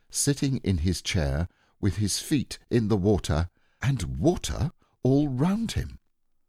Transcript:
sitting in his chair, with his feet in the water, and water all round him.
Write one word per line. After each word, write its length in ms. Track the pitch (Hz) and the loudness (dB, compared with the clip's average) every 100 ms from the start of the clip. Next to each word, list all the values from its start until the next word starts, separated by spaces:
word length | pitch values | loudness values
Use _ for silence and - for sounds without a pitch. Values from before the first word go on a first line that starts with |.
| _ | _
sitting 480 | - 147 139 139 127 | -2 0 0 0 0
in 220 | - 87 | 0 0
his 200 | 92 82 | 0 -2
chair, 480 | - 90 71 69 90 _ _ - | -2 0 0 0 -4 _ _ -2
with 180 | 101 101 | -2 0
his 200 | 104 - | -2 -2
feet 400 | - 147 - - - | -2 -2 -2 -10 -2
in 160 | 120 104 | 0 2
the 100 | 107 | 2
water, 520 | 101 95 - 78 85 _ _ - | 4 2 2 -2 -2 _ _ -6
and 340 | 123 135 65 65 | -4 -2 -4 0
water 540 | 147 - - - 156 - _ _ | 0 0 -4 -4 -4 -6 _ _
all 240 | 127 139 147 | 2 2 2
round 460 | 123 170 214 226 | 0 0 0 -2
him. 260 | - - - _ _ _ _ | -4 -6 -12 _ _ _ _